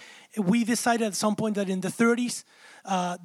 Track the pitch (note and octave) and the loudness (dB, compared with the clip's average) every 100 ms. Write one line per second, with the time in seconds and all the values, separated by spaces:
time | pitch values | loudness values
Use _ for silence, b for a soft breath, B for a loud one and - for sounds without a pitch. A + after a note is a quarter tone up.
0 | B B B - F3+ A#3 A3 A#3 B3 A#3 | B B B -2 2 2 2 0 0 0
1 | A3 F3 G#3+ G#3 A3 G3+ F#3+ F#3+ F3+ - | 0 0 0 0 -2 -2 -2 -2 -4 2
2 | A#3 A#3+ A#3+ - B B B B - F#3+ | 2 2 0 -6 B B B B -4 -2
3 | F3+ F3 | 0 -4